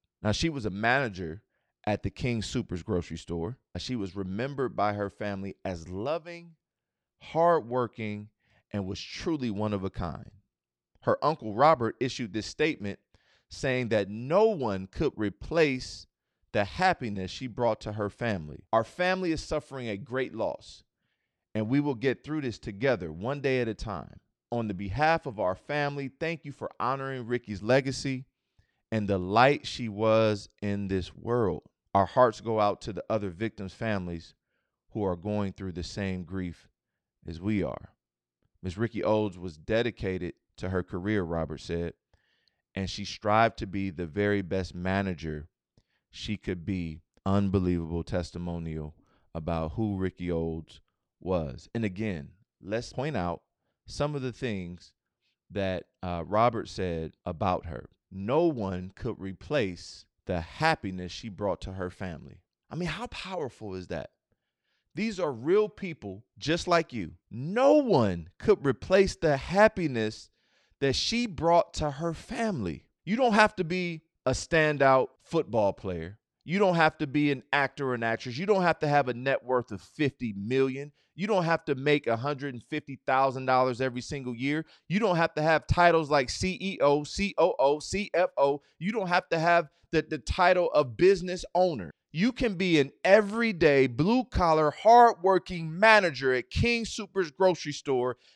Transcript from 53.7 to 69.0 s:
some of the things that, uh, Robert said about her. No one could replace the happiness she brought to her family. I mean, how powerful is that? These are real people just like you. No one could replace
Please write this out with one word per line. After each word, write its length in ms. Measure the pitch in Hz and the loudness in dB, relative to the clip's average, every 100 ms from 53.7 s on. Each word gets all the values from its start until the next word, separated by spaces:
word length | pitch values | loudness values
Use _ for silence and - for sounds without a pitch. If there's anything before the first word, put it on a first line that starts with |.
| _ - | _ -12
some 300 | - 147 143 | -6 -4 -4
of 60 | |
the 100 | 127 | -6
things 600 | - 127 98 87 87 - _ _ _ _ _ - | -6 -6 -4 -8 -14 -20 _ _ _ _ _ -10
that, 340 | 98 95 90 - _ | -4 -2 -4 -8 _
uh, 220 | 90 87 80 | -6 -6 0
Robert 440 | 104 120 110 - | 2 2 2 -6
said 440 | - 92 82 80 - 90 | -6 -4 -4 -6 -10 -8
about 400 | 80 98 92 85 | -2 0 -2 -4
her. 240 | 64 - _ _ | -12 -14 _ _
No 360 | 95 101 151 175 | -8 -2 2 2
one 460 | 123 98 90 92 - | 0 -4 -4 -8 -8
could 240 | 120 - | -8 -6
replace 840 | 98 95 - 147 98 85 - - _ _ - | -10 -10 -4 -2 -2 -4 -14 -20 _ _ -6
the 160 | 87 | -6
happiness 720 | 80 - 160 160 98 92 90 | -6 -2 0 0 -4 -8 -8
she 180 | - 113 | -10 -12
brought 320 | 92 101 85 | -4 -2 -2
to 120 | 95 | -6
her 160 | 95 90 | -8 -8
family. 520 | - 92 71 67 - _ _ - | -8 -10 -10 -16 -20 _ _ -12
I 60 | 156 | -8
mean, 140 | 175 | -6
how 180 | 175 247 | -6 -10
powerful 680 | - 185 185 127 - 107 95 | -12 -10 -8 -8 -10 -10 -10
is 120 | 90 | -8
that? 240 | 80 - _ _ _ _ _ _ _ _ 160 | -10 -10 _ _ _ _ _ _ _ _ -6
These 240 | 226 190 | -6 -4
are 120 | 156 | -4
real 380 | 113 143 208 214 | -2 2 4 2
people 560 | - 190 147 104 95 - - | -2 -10 -10 -12 -14 -18 -6
just 280 | 143 170 180 | -2 0 2
like 260 | 170 160 | 2 0
you. 240 | 113 78 85 - | -6 -8 -10 -14
No 440 | 117 151 220 277 | -10 -4 2 6
one 560 | 302 254 151 104 85 80 - | 6 6 4 4 0 -6 -2
could 260 | 220 196 139 | 2 2 2
replace 500 | 120 - 190 | -2 4 4